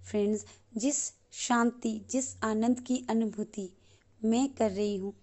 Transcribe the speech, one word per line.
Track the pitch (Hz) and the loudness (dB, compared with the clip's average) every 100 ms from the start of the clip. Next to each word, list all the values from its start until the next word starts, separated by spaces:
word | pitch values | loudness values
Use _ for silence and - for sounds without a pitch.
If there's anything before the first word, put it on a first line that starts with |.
| - | -2
फ्रेंड्स, | 208 208 214 - - _ 220 | 0 2 0 -4 -20 _ -2
जिस | 254 285 - - _ | 0 0 -4 -10 _
शांति, | - - 240 233 233 233 214 - | -10 0 4 4 2 -4 -4 -4
जिस | 262 262 - | -4 -4 -4
आनंद | 220 214 233 247 | -2 2 2 0
की | - 254 - | 0 -4 0
अनुभूति | 226 220 196 214 - 190 - - - _ _ | 0 0 -2 -8 -6 -10 -12 -20 -20 _ _
मैं | 220 233 277 | 2 2 2
कर | 269 220 | 2 0
रही | 190 208 202 | 2 0 0
हूँ | 196 - | -4 -8